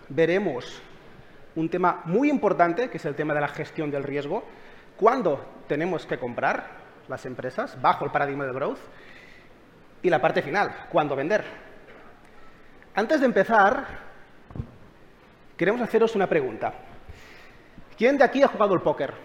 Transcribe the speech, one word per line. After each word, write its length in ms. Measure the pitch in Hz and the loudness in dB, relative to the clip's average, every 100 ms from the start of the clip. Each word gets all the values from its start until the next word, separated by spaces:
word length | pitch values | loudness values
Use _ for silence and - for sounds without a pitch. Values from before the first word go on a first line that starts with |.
| - | -4
veremos 760 | 147 160 185 196 123 - - - - - - - - - 160 | 0 2 2 0 -4 -8 -14 -18 -20 -20 -20 -20 -20 -10 -4
un 140 | 160 | -2
tema 340 | 180 180 170 165 | 0 0 0 0
muy 240 | 196 285 | 2 2
importante, 580 | 277 202 165 170 170 254 | 2 2 2 2 0 -4
que 100 | 165 | -4
es 80 | 160 | -6
el 100 | 139 | -4
tema 180 | 151 | -2
de 80 | 147 | -2
la 60 | 143 | -2
gestión 420 | - 143 - 151 | -4 -10 -8 -6
del 140 | 139 | -4
riesgo, 400 | 131 143 143 202 - - - - - - | -4 -6 -4 -6 -8 -18 -20 -20 -20 2
cuándo 480 | 208 262 175 139 - - - | 4 4 2 0 -6 -12 -4
tenemos 380 | 147 175 156 - | -2 -2 -4 -4
que 140 | 151 | -6
comprar 480 | 123 120 135 226 - - - - - | -6 -2 0 0 -6 -16 -20 -20 -12
las 180 | 131 131 | -10 -10
empresas 560 | 123 127 - 277 127 | -8 -6 -6 -6 0
bajo 240 | 147 175 147 | 2 2 0
el 60 | |
paradigma 340 | 143 143 139 139 | 0 -2 -2 -4
del 80 | |
growth, 240 | 127 160 269 - - - - - - - - - - - - | -4 -4 -6 -12 -20 -20 -20 -20 -20 -20 -20 -20 -20 -20 -4
y 80 | 175 | 0
la 100 | 156 | 2
parte 220 | 160 170 | 2 0
final, 420 | 147 185 175 - - | 0 -2 -2 -6 -2
cuándo 240 | 170 190 139 | 0 0 -2
vender. 280 | 151 208 - - - - - - - - - - - - - - - | 0 -2 -2 -16 -20 -20 -20 -20 -20 -20 -20 -20 -20 -20 -20 -20 -8
Antes 280 | - 220 311 | -4 0 2
de 40 | 254 | 2
empezar, 600 | 208 190 220 196 277 269 - - - - - - - - - - - - - - - - - | 2 4 6 6 4 -4 -12 -16 -20 -20 -20 -14 -12 -12 -16 -20 -20 -20 -20 -20 -20 -14 -4
queremos 240 | 170 240 | -2 0
haceros 340 | 220 226 226 202 | 0 2 2 2
una 120 | 180 | 2
pregunta. 480 | 165 127 107 117 - - - - - - - - - - - - - | 2 0 -4 -6 -6 -16 -20 -18 -20 -20 -20 -20 -20 -20 -20 -14 2
¿Quién 220 | 233 285 | 4 6
de 60 | 254 | 4
aquí 180 | 262 | 6
ha 60 | 277 | 4
jugado 260 | - 208 170 | 4 2 4
al 80 | |
póker 280 | 160 147 135 - | 2 0 -4 -8